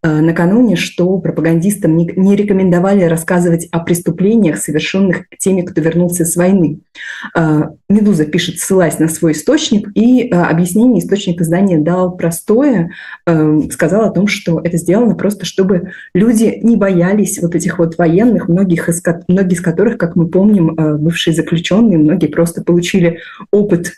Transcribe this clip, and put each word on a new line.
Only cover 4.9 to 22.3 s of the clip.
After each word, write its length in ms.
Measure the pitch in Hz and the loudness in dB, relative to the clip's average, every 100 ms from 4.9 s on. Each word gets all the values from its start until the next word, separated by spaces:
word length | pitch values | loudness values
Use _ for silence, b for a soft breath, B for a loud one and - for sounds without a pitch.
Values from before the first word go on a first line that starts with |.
| 190 196 160 - - | 0 0 0 -6 -6
теми, 220 | 196 185 | -2 -2
кто 180 | 175 - | -2 -2
вернулся 420 | 160 165 175 175 | -2 0 -2 -2
с 120 | 170 170 | -2 0
войны. 440 | 180 196 156 151 _ B B B B - | 2 2 0 -2 _ B B B B -2
Э, 280 | 160 151 151 - _ | 0 0 -2 -8 _
«Медуза» 340 | 208 208 175 | 2 4 2
пишет, 340 | 151 175 - - | 0 -2 -4 -8
ссылаясь 380 | - 190 165 151 | -2 0 0 0
на 100 | 156 | -2
свой 240 | 160 165 | 0 -2
источник, 580 | 151 - 311 - 208 - | 0 0 0 0 -2 -2
и, 280 | - 226 254 - | 0 2 2 2
э, 20 | |
объяснение 680 | 175 170 165 180 196 247 208 | 0 0 0 0 2 2 2
источник 380 | 165 202 190 170 | 0 -4 -2 -4
издания 360 | 160 170 196 165 | -2 0 2 2
дал 380 | 151 180 180 180 | 0 0 -2 -2
простое, 760 | 170 165 - 214 294 214 170 B B B - | -6 -6 -2 2 2 0 -2 B B B -2
э, 340 | 165 156 151 - | 0 2 0 -2
сказал 320 | - 160 196 220 | -2 0 0 0
о 40 | |
том, 160 | 170 202 | 0 -2
что 340 | - - 165 | -2 -4 -4
это 140 | 170 170 | -2 -4
сделано 360 | 165 196 240 175 | 0 2 2 0
просто, 280 | 202 208 | -2 -4
чтобы 460 | 170 - 190 185 175 B B | -8 -2 0 0 -4 B B
люди 460 | 180 220 220 220 - | 0 2 4 2 0
не 140 | 226 220 | 0 2
боялись 640 | 196 180 175 208 190 - | 2 2 2 2 0 -2
вот 120 | 170 | -2
этих 240 | 170 170 165 | -2 -4 -2
вот 200 | 165 165 | -2 0
военных, 500 | 170 170 240 202 - | 2 4 2 2 0
многих 400 | 175 196 170 - | 0 2 0 -2
из 140 | 170 | -4
ко-, 200 | - 170 - | -2 -4 -2
многие 260 | 180 185 | 0 2
из 60 | 175 | 0
которых, 380 | 175 165 220 240 | -2 0 0 0
как 180 | 170 175 | -2 0
мы 120 | 165 | 0
помним, 460 | 180 202 202 160 160 | 2 4 4 2 0
э, 180 | 156 151 | -2 0
бывшие 380 | 151 165 - | -2 -2 -2
заключенные, 640 | 160 156 165 - 190 233 170 | -2 -2 -2 0 2 4 4
многие 300 | 151 190 | 2 2
просто 340 | 147 | -2